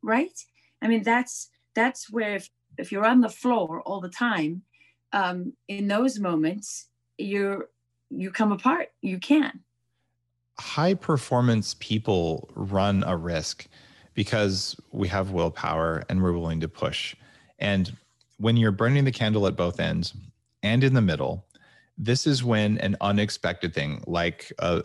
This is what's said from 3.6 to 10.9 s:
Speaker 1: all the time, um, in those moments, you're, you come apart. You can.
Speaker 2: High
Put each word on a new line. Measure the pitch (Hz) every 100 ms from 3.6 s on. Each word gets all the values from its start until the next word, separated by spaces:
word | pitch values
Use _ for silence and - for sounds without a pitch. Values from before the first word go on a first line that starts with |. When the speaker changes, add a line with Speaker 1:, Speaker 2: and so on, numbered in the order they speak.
| 165 170
Speaker 1:
all | - 196
the | 180
time, | - 240 190 151 180 - _ _ _ -
um, | 202 185 180 185 - -
in | 202 202
those | 208 262 208
moments, | 185 160 156 208 - - - _ _ -
you're, | 196 202 196 196 - _ _ _ -
you | - 185
come | - 214
apart. | 202 240 339 - _
You | 190 185
can. | - 302 269 - _ _ _ _ _ _ _ _ _ -
Speaker 2:
High | - - 175